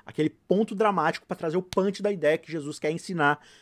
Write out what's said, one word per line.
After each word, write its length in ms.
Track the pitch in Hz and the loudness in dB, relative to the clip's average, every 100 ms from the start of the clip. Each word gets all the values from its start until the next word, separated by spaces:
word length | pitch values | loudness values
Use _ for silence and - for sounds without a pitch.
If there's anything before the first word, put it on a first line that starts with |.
aquele 240 | - - 151 | -8 -2 -2
ponto 460 | - - 185 220 | -2 0 0 0
dramático 520 | 196 220 180 156 160 - | 0 0 2 0 -2 -6
pra 100 | 180 | -6
trazer 200 | 165 175 | -4 -4
o 60 | |
punch 400 | 180 - 196 190 | -2 0 0 0
da 80 | 202 | -2
ideia 260 | 196 147 160 | 2 2 2
que 140 | - | -2
Jesus 280 | 160 143 151 | -8 -8 -6
quer 120 | 151 | -4
ensinar 500 | 165 - 175 143 147 - - | -4 -4 2 2 2 -4 -20